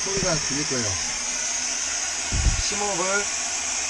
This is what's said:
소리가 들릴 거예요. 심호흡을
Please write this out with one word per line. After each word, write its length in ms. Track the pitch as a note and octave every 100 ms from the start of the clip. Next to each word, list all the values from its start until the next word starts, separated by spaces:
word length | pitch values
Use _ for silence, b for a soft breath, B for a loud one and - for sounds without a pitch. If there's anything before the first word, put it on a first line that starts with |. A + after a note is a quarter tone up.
소리가 320 | - G3 F#3 D#3+
들릴 320 | - C3+ D3+
거예요. 160 | C3 A2 F#2 - - - - - - - - - - - - - - - - -
심호흡을 580 | G#3 G3+ F#3 F3+ G3+ G3+ - - - - - -